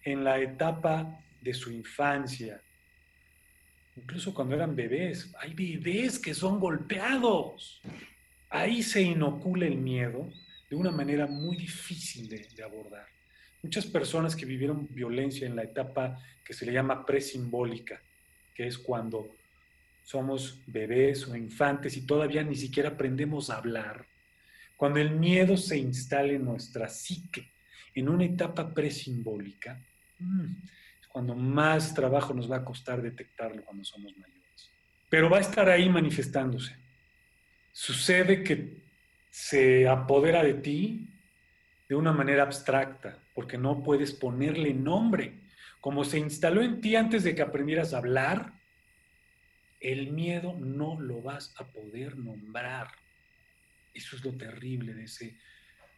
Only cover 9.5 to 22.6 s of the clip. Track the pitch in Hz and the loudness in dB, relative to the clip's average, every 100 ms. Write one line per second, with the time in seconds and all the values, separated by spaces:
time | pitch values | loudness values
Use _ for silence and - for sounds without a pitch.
9.5 | 180 170 135 131 127 120 120 170 - - | 2 2 0 0 0 -2 -4 -8 -12 -20
10.5 | - - 147 180 151 143 147 143 143 165 | -20 -8 -2 0 0 0 0 0 -2 -4
11.5 | 175 - - - 165 - 123 107 107 104 | -6 -8 -10 -12 -10 -10 -10 -12 -12 -16
12.5 | 113 110 107 104 - - _ _ _ - | -16 -14 -14 -16 -18 -20 _ _ _ -20
13.5 | _ 160 208 - 165 135 165 160 160 135 | _ -6 -4 -2 -2 0 0 0 -2 -4
14.5 | 127 139 147 143 127 120 120 139 131 127 | -2 0 -2 -4 -6 -4 -2 -2 -4 -6
15.5 | 117 110 - 127 143 127 - - - - | -6 -6 -6 -4 -2 -4 -4 -14 -20 -16
16.5 | 113 120 127 135 131 - 139 - 131 120 | -10 -2 0 0 0 2 0 0 -6 -4
17.5 | 120 120 113 - 104 _ _ _ _ _ | -2 -2 -4 -10 -16 _ _ _ _ _
18.5 | - 120 127 - 120 113 110 104 - _ | -8 -8 -6 -4 -4 -2 -6 -8 -16 _
19.5 | _ _ _ _ _ - 135 131 135 131 | _ _ _ _ _ -8 -4 -2 -4 -6
20.5 | - - 110 107 123 139 135 131 120 113 | -12 -8 -6 0 4 4 2 -4 -8 -6
21.5 | - 143 139 135 127 - 147 147 147 151 | 0 2 2 -4 -6 0 2 2 0 -2
22.5 | 131 | -4